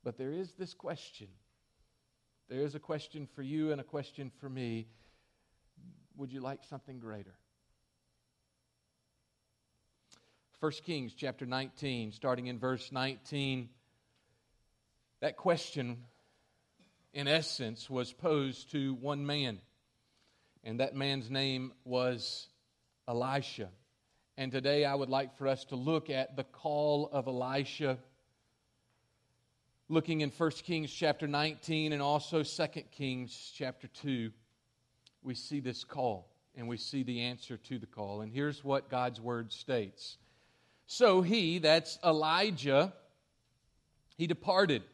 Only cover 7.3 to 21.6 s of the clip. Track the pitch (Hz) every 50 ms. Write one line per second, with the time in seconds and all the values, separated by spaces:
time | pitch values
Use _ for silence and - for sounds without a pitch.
7.3 | 92 _ _ _ _ _ _ _ _ _ _ _ _ _ _ _ _ _ _ _
8.3 | _ _ _ _ _ _ _ _ _ _ _ _ _ _ _ _ _ _ _ _
9.3 | _ _ _ _ _ _ _ _ _ _ _ _ _ _ _ _ - _ _ _
10.3 | _ _ _ _ _ _ - 156 143 - - 180 165 147 127 113 - - - 135
11.3 | 127 - 139 123 127 131 135 131 - - 147 139 127 120 113 107 104 - - 135
12.3 | 127 123 123 123 123 113 123 127 127 117 - - 139 131 131 135 135 - - -
13.3 | 147 143 139 135 131 127 120 120 - _ _ _ _ _ _ _ _ _ _ _
14.3 | _ _ _ _ _ _ _ _ _ _ _ _ _ _ _ _ _ _ 139 147
15.3 | - - - 185 175 - - - - 151 127 123 120 120 123 - _ _ _ _
16.3 | _ _ _ _ _ _ _ _ _ _ _ _ _ _ _ _ - 143 139 139
17.3 | 151 165 151 - - - 127 110 98 - - - 135 127 123 113 - - - 170
18.3 | 156 147 139 135 123 - - - - 151 135 135 135 120 123 143 143 143 143 143
19.3 | 147 147 139 123 107 92 - _ _ _ _ _ _ _ _ _ _ _ _ _
20.3 | _ _ _ _ _ _ - 110 110 120 135 - - 135 139 139 139 135 117 113
21.3 | 135 135 135 135 131 131